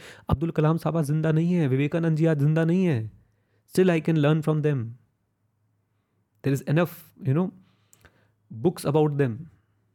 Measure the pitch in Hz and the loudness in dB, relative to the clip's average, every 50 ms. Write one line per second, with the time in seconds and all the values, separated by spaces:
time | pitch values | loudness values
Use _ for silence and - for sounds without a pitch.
0 | - - - - - - 160 135 151 165 - - 156 151 160 170 - 160 156 165 | -6 -16 -20 -10 -4 -2 -2 0 -2 -2 -2 0 0 2 0 0 -2 -2 -2 -2
1 | 156 131 151 156 156 160 156 156 165 170 180 175 160 135 131 135 143 147 - 170 | -2 -2 -2 -2 0 0 0 2 2 2 2 2 2 2 2 0 0 0 -2 -2
2 | 165 165 160 151 160 160 160 147 139 151 156 160 160 160 170 185 190 175 151 113 | 0 0 0 2 2 2 2 2 2 2 2 2 2 2 2 2 2 0 0 -2
3 | 110 107 - - _ _ _ _ _ _ _ _ _ _ - - 185 185 170 165 | -4 -6 -10 -16 _ _ _ _ _ _ _ _ _ _ 0 2 4 4 2 2
4 | 151 170 165 160 143 147 156 160 151 - 156 156 147 151 147 131 113 113 117 - | 2 0 2 2 4 2 2 2 0 0 0 0 0 0 -2 -2 -4 -8 -10 -16
5 | _ _ _ _ _ _ _ _ _ _ _ _ _ _ _ _ _ _ _ _ | _ _ _ _ _ _ _ _ _ _ _ _ _ _ _ _ _ _ _ _
6 | _ _ _ _ _ _ _ _ - 139 139 131 - - 147 156 175 - - - | _ _ _ _ _ _ _ _ -4 -4 -4 -4 -2 -2 0 0 0 -2 -4 -10
7 | - - _ - - 131 135 156 185 180 - - _ _ _ _ _ _ _ _ | -20 -20 _ -8 -4 -2 0 0 -2 -4 -6 -12 _ _ _ _ _ _ _ _
8 | _ - _ _ _ _ _ _ _ - - 113 113 175 180 - - 156 139 156 | _ -20 _ _ _ _ _ _ _ -20 -8 -4 -2 -2 -2 -2 -2 -2 0 2
9 | 151 151 143 139 143 127 110 - - - - _ _ _ _ _ _ _ _ | 2 2 0 0 -2 -2 -2 -6 -12 -18 -20 _ _ _ _ _ _ _ _